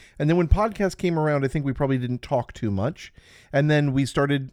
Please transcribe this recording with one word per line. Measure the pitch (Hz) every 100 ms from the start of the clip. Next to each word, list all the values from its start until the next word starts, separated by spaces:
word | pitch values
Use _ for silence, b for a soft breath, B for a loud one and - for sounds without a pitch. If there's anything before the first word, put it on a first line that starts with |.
| B B
And | 147
then | 175
when | 165
podcasts | - 220 208 196 -
came | 180 165
around, | 156 147
I | 135
think | 156 139
we |
probably | 127 139 131
didn't | 123 123
talk | - 135 -
too | - 110
much. | 98 117 185 - b b b b
And | 139 147
then | 151 147
we | 131 135
started | - 139 143 131